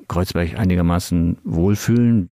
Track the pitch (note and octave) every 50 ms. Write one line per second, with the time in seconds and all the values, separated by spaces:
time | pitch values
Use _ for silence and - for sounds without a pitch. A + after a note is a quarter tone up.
0 | - - - E2+ F#2 - - E2+ F2 E2 - - A2 F#2 F2+ F2 F2 E2+ E2+ F2+
1 | - - F2+ F2 E2 E2+ - - - A3+ D#3 D#3+ E3+ G3+ G#3 G3+ - - A#2 A#2+
2 | A#2+ A#2+ A#2 G#2+ F2+ - _